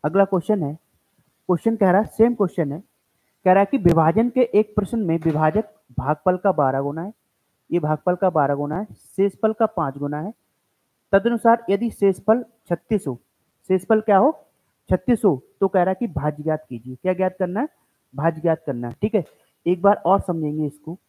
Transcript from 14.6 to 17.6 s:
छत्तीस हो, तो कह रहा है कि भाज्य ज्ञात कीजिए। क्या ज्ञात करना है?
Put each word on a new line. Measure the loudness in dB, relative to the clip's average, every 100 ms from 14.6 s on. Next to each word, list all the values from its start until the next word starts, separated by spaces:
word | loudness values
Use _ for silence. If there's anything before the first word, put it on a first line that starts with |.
| _ _ _
छत्तीस | -2 0 2 2
हो, | 0 _ _
तो | 0
कह | 2
रहा | 0
है | -2
कि | -6
भाज्य | -4 -6 -4
ज्ञात | -6 -6 -8
कीजिए। | -14 -12 -6
क्या | -4
ज्ञात | -2 -4 -4
करना | -6
है? | -4